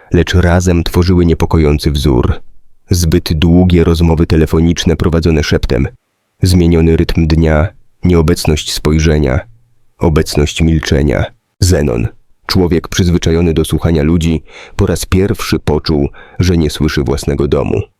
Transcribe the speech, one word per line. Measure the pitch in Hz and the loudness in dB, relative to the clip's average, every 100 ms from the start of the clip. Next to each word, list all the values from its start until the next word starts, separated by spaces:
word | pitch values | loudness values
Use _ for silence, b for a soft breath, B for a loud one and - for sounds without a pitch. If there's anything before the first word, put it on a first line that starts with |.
| B | B
lecz | 87 80 | -2 0
razem | 90 85 90 90 85 | 0 2 2 0 0
tworzyły | - 90 87 87 85 | 0 0 2 2 2
niepokojący | 78 80 82 73 76 80 | 0 0 0 2 0 -2
wzór. | 73 71 60 - - - - - - - | -2 0 0 0 -4 -8 -20 -20 -12 -4
Zbyt | 87 82 90 - | -2 0 0 0
długie | 78 85 90 90 87 | 0 2 4 4 2
rozmowy | 85 82 85 80 85 | 2 2 2 2 2
telefoniczne | 80 78 80 85 82 - 80 | 2 2 2 0 0 0 0
prowadzone | 85 82 85 78 | 0 0 0 0
szeptem. | - - - 64 69 - _ _ _ _ | 0 -2 0 -2 -4 -8 _ _ _ _
Zmieniony | 92 90 85 82 82 80 | 0 2 2 2 2 2
rytm | 82 85 80 | 0 0 0
dnia, | 80 80 76 - - _ _ | 2 2 2 -2 -6 _ _
nieobecność | 90 85 78 - - 76 - | 0 2 2 0 -2 -4 -4
spojrzenia, | - 76 80 80 76 67 64 - - _ _ _ - | -4 -2 0 0 0 0 -2 -6 -18 _ _ _ -4
obecność | 85 78 - 76 73 - | -2 0 0 -2 -2 0
milczenia. | 82 80 - 71 71 50 - _ _ - | 0 0 0 0 0 -2 -4 _ _ -4
Zenon, | 90 80 71 60 57 - _ _ - | 0 0 0 -4 -6 -10 _ _ -4
człowiek | 92 87 85 - | 0 0 0 -2
przyzwyczajony | - 87 85 85 82 85 | -2 0 0 0 0 0
do | 78 | 0
słuchania | 78 80 85 80 | -2 -2 0 0
ludzi, | 76 87 82 80 B B B B | 0 0 0 -2 B B B B
po | 98 | -2
raz | 85 - | -4 -2
pierwszy | 92 101 98 - 78 | 0 0 -2 -4 -4
poczuł, | - 76 - 76 69 B B B | -2 -2 0 -2 -2 B B B
że | 90 85 | 0 0
nie | 76 | 0
słyszy | - 76 - | -2 -2 -2
własnego | 64 69 71 69 71 | -2 -4 -4 -2 0
domu. | 69 50 - - | -2 -2 -4 -6